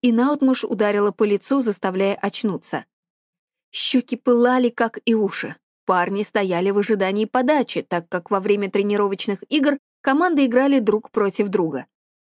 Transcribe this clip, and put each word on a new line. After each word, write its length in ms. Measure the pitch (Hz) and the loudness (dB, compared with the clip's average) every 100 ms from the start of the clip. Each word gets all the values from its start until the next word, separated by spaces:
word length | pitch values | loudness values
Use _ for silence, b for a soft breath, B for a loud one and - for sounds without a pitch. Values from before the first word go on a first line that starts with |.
и 100 | 247 | 0
наотмашь 520 | 233 262 294 262 254 | 2 2 2 2 0
ударила 460 | - 202 208 208 202 | -2 -2 0 2 0
по 140 | - | 0
лицу, 380 | 208 202 - 277 | 0 0 0 0
заставляя 520 | 233 196 190 185 196 | 0 -2 -4 0 -2
очнуться. 720 | 202 202 - 208 165 - 160 - _ _ _ _ _ _ _ _ | -2 -6 -4 -4 -4 -6 -8 -10 _ _ _ _ _ _ _ _
Щёки 440 | - - 254 - 240 | -8 -2 -2 -2 -4
пылали, 520 | - 233 240 254 240 | 0 4 4 4 0
как 320 | - 226 - | 0 -4 -2
и 100 | - | 0
уши. 420 | 220 202 - - - _ _ - | 0 0 -4 -10 -12 _ _ -2
Парни 360 | 185 180 196 | 0 0 -2
стояли 480 | 208 214 190 175 190 | -2 -2 0 0 0
в 80 | 202 | 0
ожидании 460 | 202 208 190 208 | 0 0 0 0
подачи, 580 | 214 254 254 302 - 165 | 0 0 2 2 0 -4
так 260 | - 175 170 | -4 -6 -4
как 220 | 180 - | -8 -2
во 100 | 196 | -2
время 300 | 196 202 196 | 2 0 0
тренировочных 720 | 196 202 208 202 196 - 196 - | 0 0 0 0 -2 -6 -6 -4
игр 300 | 294 285 277 _ _ | 0 0 -2 _ _
команды 460 | 269 285 359 294 269 | 0 2 2 2 2
играли 320 | 247 277 269 | 2 4 2
друг 320 | 214 214 - | 2 -2 -2
против 380 | 226 196 - 202 | -2 -2 0 -2
друга. 380 | 196 160 135 - _ _ _ _ | 0 -2 -4 -10 _ _ _ _